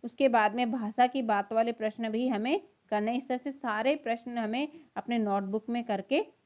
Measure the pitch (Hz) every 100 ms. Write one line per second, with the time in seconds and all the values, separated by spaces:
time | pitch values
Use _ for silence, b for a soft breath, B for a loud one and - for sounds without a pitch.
0 | 240 - 269 233 208 220 247 247 220 226
1 | 247 269 226 208 202 226 226 233 220 214
2 | 220 220 254 226 233 370 - _ _ 208
3 | 214 240 269 247 285 269 254 208 247 302
4 | 247 233 247 240 220 240 294 B B -
5 | - 233 214 196 196 214 220 233 233 202
6 | 190 277 427 _